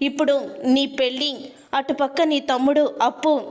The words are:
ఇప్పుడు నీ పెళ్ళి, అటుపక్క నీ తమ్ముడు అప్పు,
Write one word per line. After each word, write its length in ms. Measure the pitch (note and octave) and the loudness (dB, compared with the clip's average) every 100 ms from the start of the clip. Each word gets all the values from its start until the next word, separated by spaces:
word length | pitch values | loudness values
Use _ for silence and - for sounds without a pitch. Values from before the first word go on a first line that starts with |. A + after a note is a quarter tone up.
ఇప్పుడు 380 | C#4 C#4 D4 C#4 G#3+ - B3 | -4 0 0 0 -2 -6 2
నీ 200 | C4+ C#4 | 2 2
పెళ్ళి, 500 | C4+ B3+ C4 D4 B3 - - - | -2 -4 -2 -6 -6 -14 -20 -6
అటుపక్క 480 | C4+ C4+ C#4 C#4 C#4 | -4 -2 -2 -2 2
నీ 180 | D#4+ C#4+ | 2 2
తమ్ముడు 560 | C#4 B3+ C4+ D4 C#4+ - | 0 0 2 4 2 2
అప్పు, 400 | A#3 A#3+ D#4 C#4+ - | 0 0 0 0 -2